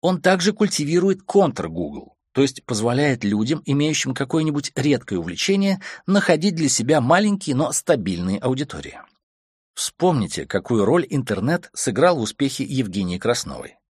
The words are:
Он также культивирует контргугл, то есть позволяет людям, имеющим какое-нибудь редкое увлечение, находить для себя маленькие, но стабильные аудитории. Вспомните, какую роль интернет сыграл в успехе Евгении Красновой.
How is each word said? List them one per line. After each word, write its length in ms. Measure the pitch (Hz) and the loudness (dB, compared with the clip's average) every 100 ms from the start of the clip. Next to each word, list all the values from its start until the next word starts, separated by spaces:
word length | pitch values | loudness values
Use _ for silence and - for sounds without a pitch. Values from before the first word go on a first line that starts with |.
Он 180 | 175 185 | 0 2
также 320 | 185 190 180 | 2 2 0
культивирует 680 | 208 208 - 147 175 190 190 | 0 -2 0 0 2 2 0
контргугл, 920 | - 202 175 - 82 82 78 - - _ _ | 0 2 2 0 -6 -6 -8 -8 -16 _ _
то 100 | - | 0
есть 200 | 135 - | 0 0
позволяет 600 | - 113 113 123 147 120 | -6 -2 0 2 2 0
людям, 380 | 101 104 110 151 | 0 0 0 -2
имеющим 480 | - 143 151 151 135 | 0 0 0 0 -4
какое-нибудь 580 | 127 135 165 156 147 139 - | -4 -2 0 0 -2 -4 -2
редкое 400 | 143 131 - 92 | 0 0 0 -6
увлечение, 640 | 82 85 - 196 196 190 - - - | -4 -4 0 2 2 0 -6 -12 0
находить 480 | 196 190 156 185 | 2 4 2 2
для 140 | 165 147 | 0 0
себя 320 | - 123 151 | 0 2 2
маленькие, 560 | 123 175 208 196 156 127 | 4 4 4 -2 -2 -2
но 160 | 147 | 0
стабильные 680 | - - 151 92 87 90 101 | -4 0 0 0 -2 -2 -2
аудитории. 640 | 127 131 147 78 - - - _ _ _ _ _ _ | -2 -2 -6 -10 -14 -16 -20 _ _ _ _ _ _
Вспомните, 720 | - - _ 180 151 98 - | -10 -10 _ 2 2 0 -6
какую 400 | - 98 - 117 | -4 -4 0 2
роль 220 | 101 170 156 | 4 2 2
интернет 600 | 139 127 98 117 175 - | -4 -2 -2 0 -2 -4
сыграл 460 | - - 110 170 165 | -6 -4 2 4 4
в 20 | |
успехе 440 | 107 - 139 - | -2 -2 -4 -2
Евгении 540 | 135 131 110 92 90 90 | -6 -4 -2 -2 -4 -2
Красновой. 600 | 110 120 - 64 - _ | -2 -2 -4 -12 -14 _